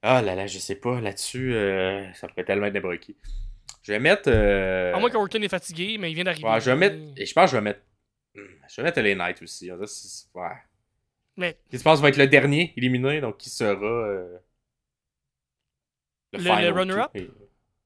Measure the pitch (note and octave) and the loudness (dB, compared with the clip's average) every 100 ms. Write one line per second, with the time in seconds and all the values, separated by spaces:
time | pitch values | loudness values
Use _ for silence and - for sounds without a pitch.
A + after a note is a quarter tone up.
0 | G#2 B2+ G#2+ F#2 G2+ F#2+ - G2 A#2+ B2 | 4 2 2 -4 -6 -10 -10 -6 -4 -4
1 | A2 F#2+ - B2+ C3 A#2 G2+ F#2+ F#2 G2 | -4 -6 -8 -6 -4 0 0 0 -2 -2
2 | F#2+ F#2 - - A2+ G2+ G2+ G2+ F#2+ E2+ | -8 -14 -14 -10 -2 0 0 -2 -4 -8
3 | - - - - - - _ - - G#2 | -10 -20 -12 -10 -10 -14 _ -20 -6 0
4 | C3+ G3+ - A2+ G#2 G2 F#2+ F#2 F2+ B2+ | 4 4 4 4 6 4 2 0 0 0
5 | A#3 A#3 G3+ A3 G3+ F#3+ - E3 F#3 A3 | 0 0 -2 -2 -2 -4 -8 -8 -6 -4
6 | F3+ D#3+ F#3 D#3+ A2+ A2+ A#2 C3 F#3+ D#3+ | -6 -4 -4 -4 0 0 2 4 2 2
7 | D3+ C#3 - - F3+ B2+ G#2 G2+ _ _ | -14 -12 -2 4 4 4 0 -4 _ _
8 | _ _ _ - G2+ - _ - C#3 E3 | _ _ _ -20 -20 -20 _ -4 -2 2
9 | G#2+ F#2+ F2 F2+ E2+ - F2+ F2+ G#2 - | 2 2 -2 -6 -12 -14 -14 -10 -12 -12
10 | F#2 - - F2+ F2 - _ _ _ _ | -16 -18 -18 -10 -10 -10 _ _ _ _
11 | _ _ _ - F3+ D#3+ _ B2+ D#3 D#3 | _ _ _ -8 -8 -8 _ -2 4 6
12 | D3 C#3 C3+ C#3 C#3 C#3+ E3+ - B2 B2+ | 6 6 6 6 6 2 0 0 0 0
13 | C3 D3+ C3 G#2 - - A2+ G2 G#2 A#2 | 0 -2 -4 -8 -12 -4 0 0 -2 -2
14 | A2 G2 F2+ F2+ _ _ _ _ _ _ | -2 -4 -8 -16 _ _ _ _ _ _
15 | _ _ _ _ _ _ _ _ _ _ | _ _ _ _ _ _ _ _ _ _
16 | _ _ _ - F3+ F3+ F3 F3 F#3 F#3+ | _ _ _ -6 0 4 4 2 0 0
17 | C4+ - F#2 - - _ _ _ | -2 -6 -14 -18 -20 _ _ _